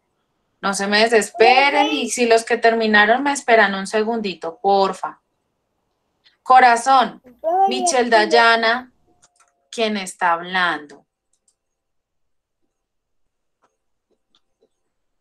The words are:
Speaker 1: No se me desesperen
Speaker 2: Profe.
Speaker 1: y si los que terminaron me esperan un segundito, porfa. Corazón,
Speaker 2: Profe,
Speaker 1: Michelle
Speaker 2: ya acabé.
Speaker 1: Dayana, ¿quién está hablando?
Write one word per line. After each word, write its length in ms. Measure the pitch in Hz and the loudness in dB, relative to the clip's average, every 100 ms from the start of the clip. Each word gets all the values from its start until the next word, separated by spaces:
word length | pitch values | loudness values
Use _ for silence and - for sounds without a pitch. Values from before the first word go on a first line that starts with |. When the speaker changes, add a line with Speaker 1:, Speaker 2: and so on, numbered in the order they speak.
| _ _ _ _ _ _ | _ _ _ _ _ _
Speaker 1:
No 140 | 196 | -8
se 120 | 196 202 | -6 -2
me 140 | 208 | 0
desesperen 880 | 233 226 196 - 226 262 277 285 294 | 2 0 -2 2 4 4 2 0 -2
Speaker 2:
Profe. 60 | |
Speaker 1:
y 160 | 285 240 | -4 -6
si 160 | 254 233 | -4 2
los 180 | 226 | 0
que 120 | 226 233 | 0 -2
terminaron 680 | 233 226 220 208 208 247 | 0 0 0 2 2 0
me 100 | 285 | -2
esperan 420 | 277 - 226 202 | -6 0 2 2
un 120 | 196 190 | -2 -6
segundito, 720 | 214 220 233 208 165 165 - | -4 -4 -6 -8 -10 -12 -6
porfa. 580 | 196 196 190 180 156 - _ _ _ _ _ _ _ _ _ _ _ _ | -2 0 0 -4 -12 -16 _ _ _ _ _ _ _ _ _ _ _ _
Corazón, 800 | - 254 254 233 269 269 208 - | 2 4 6 4 2 2 0 -6
Speaker 2:
Profe, 480 | _ _ 320 370 392 | _ _ -4 0 0
Speaker 1:
Michelle 400 | 381 349 262 233 | 0 -2 -2 2
Speaker 2:
ya 80 | 220 | 0
acabé. 80 | 214 | 2
Speaker 1:
Dayana, 600 | 233 233 226 226 240 254 _ _ _ _ _ _ _ _ | 2 2 2 -2 -4 -8 _ _ _ _ _ _ _ _
¿quién 260 | 240 220 208 | -8 -6 -6
está 360 | 185 - 180 | -10 -6 -4
hablando? 720 | 170 180 185 175 151 147 - _ _ _ _ _ _ _ _ _ _ _ _ _ _ _ _ _ _ _ _ _ _ _ _ _ _ _ _ _ _ _ _ _ _ _ _ _ _ _ _ _ _ | -4 -6 -4 -4 -6 -12 -20 _ _ _ _ _ _ _ _ _ _ _ _ _ _ _ _ _ _ _ _ _ _ _ _ _ _ _ _ _ _ _ _ _ _ _ _ _ _ _ _ _ _